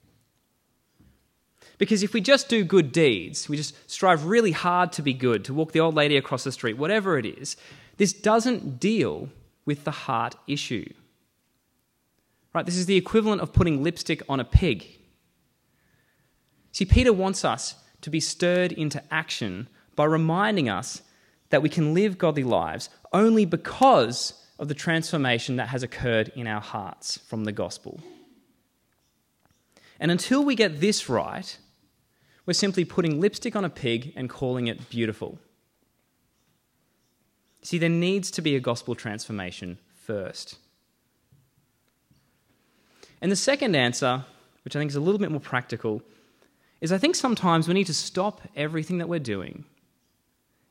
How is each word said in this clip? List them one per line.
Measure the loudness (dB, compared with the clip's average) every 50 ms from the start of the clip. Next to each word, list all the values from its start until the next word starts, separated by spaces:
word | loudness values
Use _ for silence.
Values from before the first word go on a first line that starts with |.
| _ _ _ _ _ _ _ _ _ _ _ _ _ _ _ _ _ _ _ _ _ _ _ _ _ _ _ _ _ _ _ _ -20 -20 -4 -2
Because | 0 2 2 2 2
if | 0 0
we | 0
just | 4 4 4 4 4 2
do | 2 2 2
good | 4 6 4 4 4 4
deeds, | 4 4 4 4 2 -2 -6 -10 -10 -8 -6
we | -6 -6
just | -6 -8 -10 -14 -16 -14
strive | -6 0 4 4 4 4 2
really | 2 4 4 4 4 2
hard | 0 0 0 2 2 2 2 0
to | -2
be | -2 -2 0
good, | 0 2 2 2 0 0
to | -2 -2
walk | -2 -2 0 2
the | 2
old | 2 4 4
lady | 2 4 4 4
across | 2 2 0 -4 -4 -4
the | -6 -6
street, | -4 -4 -4 -2 -2
whatever | -2 0 0 0 0 0 0 0
it | 0
is, | -4 -8 -10 -12 -12 -12 -14 -16 -20 -20 -20 -20 -12 _ 0
this | 0 0 0
doesn't | 0 2 4 4 4 4 2 0 -2 -4 -6 -6 -2
deal | -2 0 2 2 0 0 -2 -6 -8 -12 -14 -18 -20 _ _ _ _
with | -6 -6 -4 -6
the | -8
heart | -8 -6 -6 -4 -2 -2 -2 -4 -6 -10 _ -6
issue. | -6 -6 -4 -6 -6 -6 -8 -10 -14 -20 _ _ _ _ _ _ _ _ _ _ _ _ _ _ _ _ _ _ _ _ _ _ _ _ _ _ _ _ _ _ -6
Right? | -4 -4
This | -2 -2 -2
is | 0
the | 2 2
equivalent | 2 2 2 2 2 4 2 2 0
of | -2 0
putting | 2 4 4 4 2 2 0
lipstick | -2 -2 -4 -4 -4 -4 -4 -4 -4
on | -4 -4
a | 2
pig. | 4 4 4 4 2 0 -2 -6 -12 -20 -20 _ _ _ _ _ _ _ _ _ _ _ _ _ _ _ _ _ _ _ _ _ _ _ _ _ _ _ _ _ _ _ _ _ _
See, | -6 -4 2
Peter | 4 6 6 6 6
wants | 4 4 2 0 -2 0 -2
us | -2 -2 -2 -6 -10 -12 -14 _ _ _ _
to | -8 -6
be | -4 -2
stirred | -2 -4 -2 0 0 2 2 2 2 0
into | -2 -4 -4 -4 -4 -6 -6 -4 -4
action | -4 -4 -4 -6 -6 -6 -6 -6 -8 -10 -12 _ _ _ _ _ 2
by | 2
reminding | 4 4 4 2 2 2 2 0 2 2 2 0 0
us | 0 -2 -4 -8 -10 -14 -16 _ _ _ _ _ _ _ _ _
that | 2 2
we | 2 2
can | 2 0 0 2 2
live | 2 2 2 0 0
godly | 0 0 2 0 0
lives | 0 0 0 0 -2 -6 -8 -10 -14 -16 _ -8 -2
only | 2 4 4 6 6 4 4
because | 2 0 -4 -4 -8 0 4 6 6 8 6 6 4 0 -4 -6 -8 -8 -12 -20 _ _ -10
of | -8 -8
the | -8
transformation | -6 -2 -2 0 0 -2 -2 -2 -2 0 2 0 0 0 -2 -4 -4
that | -4 -4
has | -4 -6 -6
occurred | -8 -8 -6 -2 0 2 2 0 0 -4 -8
in | -6 -6
our | -6 -6
hearts | -6 -8 -10 -10 -10 -10 -12 -12 -10 -10 -10 -10
from | -10 -8 -8 -6 -4
the | -4
gospel. | -4 -4 -6 -6 -8 -12 -14 -16 -16 -16 -18 -20 -20 -20 -20 _ _ _ _ _ _ _ _ _ _ _ _ _ _ _ _ _ _ _ _ _ _ _ _ _ _ _ _ _ _ _ _ _ _ -2
And | 0 0
until | 2 0 2 2 2 4 4
we | 4 4
get | 2 2 2 0 0
this | 0 0 0 0 -2 0
right, | 0 0 0 -2 -6 -8 -10 -12 -16 -18 _ _ _ _ _ _ _ _ _ _ _ _ _ _ _ _ _
we're | -2 0
simply | 0 0 2 2 0 0
putting | 0 0 0 0 2 2 2
lipstick | 2 0 0 -2 -6 -4 -4
on | -2 -4
a | -4
pig | -4 -4 -2 0 0 -2 -2 -6 -10
and | -10 -10 -10
calling | -8 -4 -4 -2 -2 -2 -2 -2
it | -4 -6 -10 -8
beautiful. | -4 -2 -2 -2 -2 -4 -8 -12 -12 -14 -20 _ _ _ _ _ _ _ _ _ _ _ _ _ _ _ _ _ _ _ _ _ _ _ _ _ _ _ _ _ _ _ _ _ _ _ _ _ _ _ _ _ _ _ -8
See, | -4 -2 0
there | 2 2
needs | 2 2 2 2 0 0 -2 -4
to | -6 -4 0
be | 0 0
a | 2
gospel | 0 0 -2 -2 -4 -6 -8
transformation | -6 -6 -8 -8 -8 -8 -8 -8 -8 -8 -8 -10 -10 -10 -12 -12 -12 _ _ _
first. | _ _ -8 -6 -6 -6 -8 -10 -12 -14 -16 -18 -20 _ _ _ _ _ _ _ _ _ _ _ _ _ _ _ _ _ _ _ _ _ _ _ _ _ _ _ _ _ _ _ _ _ _ _ _ _ _ _ _ _ _ _ _ _ _ _ _ -20 -20 _ _
And | -2 -2
the | -2
second | 0 2 0 2 2 2 2 2
answer, | 4 2 2 0 0 0 0 0 -2 -4 -10 -18 _ _ _ _ _ -14
which | -8 -6
I | -4
think | -4 -2
is | -2
a | 0
little | 0 0 2 2
bit | 0 -2
more | -2 -4
practical, | -4 -4 -4 -4 -4 -4 -6 -6 -4 -4 -4 -4 -8 -14 _ _ _ _ _ _ _ _ _ _ _ _ _ _
is | -4 -2
I | 0 2
think | 2 2 2
sometimes | 0 0 0 0 2 2 4 4 4 2 2
we | 2
need | 0 0 0
to | -2
stop | -4 -6 -4 -4 -2 -2 -2 -4 -8 -14 -12 -8
everything | -6 -6 -4 -4 -4 -4 -4 -4 -4
that | -4 -4
we're | -4 -4
doing | -4 -4 -6 -6 -6 -8 -12 -16 -18 -20 _ _ _ _ _ _ _ _ _ _ _ _ _ _ _ _ _ _ _ _